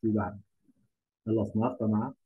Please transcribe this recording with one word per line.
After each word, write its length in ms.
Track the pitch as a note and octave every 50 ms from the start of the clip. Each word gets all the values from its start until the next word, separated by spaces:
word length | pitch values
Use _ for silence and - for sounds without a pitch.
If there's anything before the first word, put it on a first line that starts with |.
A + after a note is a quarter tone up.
في 60 | - A2+
بعض 280 | G#2+ G#2+ G2+ G2+ G#2 G2 - _ _ _ _ _ _ _ _ _ _ _ _ _ _ _ _
الأصناف 520 | A2 G#2+ A2+ G2+ G#2 - G#2+ A2 B2+ - -
طبعًا. 340 | A#2 G#2+ G#2+ G#2+ A#2 C#3 - _ _